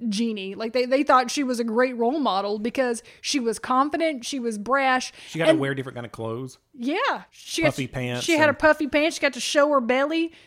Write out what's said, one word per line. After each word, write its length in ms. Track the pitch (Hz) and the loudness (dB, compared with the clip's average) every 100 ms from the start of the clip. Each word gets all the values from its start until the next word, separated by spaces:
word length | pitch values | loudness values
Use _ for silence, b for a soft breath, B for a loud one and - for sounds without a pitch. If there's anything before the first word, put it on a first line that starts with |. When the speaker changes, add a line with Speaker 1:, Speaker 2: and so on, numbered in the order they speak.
| 233 | -4
Speaker 1:
Jeannie. 460 | 202 233 208 190 | -2 -2 -4 -8
Like, 180 | 196 226 | -8 -4
they, 140 | 254 247 | -2 2
they 160 | 269 | 2
thought 280 | 294 262 240 | 4 4 4
she 140 | 294 | 0
was 160 | 254 240 | -2 -2
a 40 | |
great 300 | 226 220 262 | 0 2 2
role 240 | 240 233 302 | 2 0 0
model 400 | 240 190 202 214 | 0 0 0 -2
because 440 | 226 - 254 233 - b | -2 0 0 -2 -8 b
she 180 | - 294 | -4 -2
was 200 | 226 214 | -2 -4
confident, 680 | - 262 285 330 330 269 | 0 2 2 2 -2 -2
she 160 | 240 277 | -6 -4
was 160 | 233 208 | -4 -4
brash. 560 | 208 277 269 254 - - B | 0 2 2 2 -2 -12 B
Speaker 2:
She 100 | 156 | 0
got 60 | |
to 60 | 226 | 4
Speaker 1:
and 100 | 320 | 4
Speaker 2:
wear 140 | 139 | 2
different 200 | 135 131 120 | -2 -6 -8
kind 100 | 120 | -12
of 60 | |
clothes. 440 | - 113 113 131 - _ | -8 -6 -6 -8 -14 _
Speaker 1:
Yeah. 520 | 277 240 359 523 240 - | -8 -4 -2 -2 -2 -8
She 320 | - - - | -20 -10 -2
Speaker 2:
Puffy 240 | 311 - 127 | 0 0 -6
Speaker 1:
got, 60 | |
Speaker 2:
pants 320 | 131 123 123 | -4 -4 -4
Speaker 1:
she 140 | - 311 | 0 4
had 80 | 311 | 4
a 20 | |
Speaker 2:
and 100 | - | 4
Speaker 1:
puffy 280 | 311 302 294 | 4 4 2
pants. 300 | 294 320 - | 0 0 0
She 40 | |
got 140 | 285 | -2
to 60 | 254 | -2
show 280 | - 302 294 | -2 2 4
her 140 | 277 | 4
belly. 500 | 233 254 285 330 330 b | 2 0 2 0 -4 b